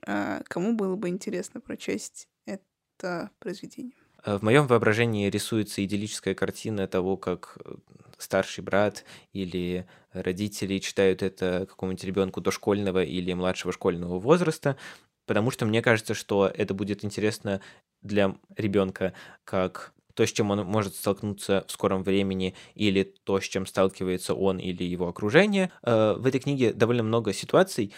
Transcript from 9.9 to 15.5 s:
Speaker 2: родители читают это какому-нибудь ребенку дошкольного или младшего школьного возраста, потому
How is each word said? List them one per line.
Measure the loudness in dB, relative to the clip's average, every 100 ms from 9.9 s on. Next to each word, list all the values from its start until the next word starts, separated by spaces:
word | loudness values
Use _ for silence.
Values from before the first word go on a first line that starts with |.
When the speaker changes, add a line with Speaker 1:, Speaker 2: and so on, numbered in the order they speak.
| -18 _
Speaker 2:
родители | -6 -4 -2 -4 -4 -2 -2
читают | -2 4 4 4
это | -2 -2 -2 -2 -4
какому-нибудь | -6 -6 -4
ребенку | -2 0 0 0
дошкольного | -4 0 0 2 2 0
или | 0 -2 -2
младшего | 0 0 0 -4
школьного | 0 0 0 -4 -2
возраста, | 0 0 0 -2 -4 -4 -10 -20 _ _ -2
потому | 0 0